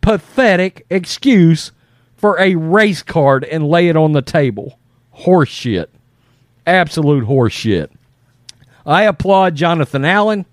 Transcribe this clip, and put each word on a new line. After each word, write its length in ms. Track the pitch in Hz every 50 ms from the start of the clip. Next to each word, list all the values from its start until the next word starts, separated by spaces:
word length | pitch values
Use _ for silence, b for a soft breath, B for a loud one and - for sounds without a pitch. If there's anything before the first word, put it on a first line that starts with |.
pathetic 840 | - 214 220 190 - - - - 262 226 190 175 185 190 _ - - _
excuse 800 | 180 190 175 - - - - 269 262 202 170 165 165 151 - - _ _ _ _ _ _ _ _ _ _
for 200 | - 208 190 165
a 180 | 190 190 190
race 460 | 170 160 160 175 208 220 208 190 147
card 440 | - - - 165 147 139 135 131 127
and 240 | - 151 160 151 143
lay 180 | 160 170 175 175
it 80 | 160
on 160 | 156 156 156
the 100 | 151 143
table." 560 | 127 - - 170 143 131 107 101 101 - - _ _ _ _ _ _ _ _ -
Horseshit. 680 | - 175 185 180 151 - - - - 127 107 90 80 - _ _ _ _ _ _ _ _ _ _ _ _ _ _ _ -
Absolute 580 | 180 185 175 156 - - 151 143 147 139 117
horseshit. 640 | 107 139 135 123 110 - - - 117 101 87 76 - _ _ _ _ _ _ _ _ _ _ _ _ B B B B B B B
I 180 | - 147 180 214
applaud 520 | 214 196 - - 185 196 190 190 185 170
Jonathan 480 | 139 165 170 170 170 147 - - 139 135
Allen 420 | 156 185 208 208 214 214 202 180 _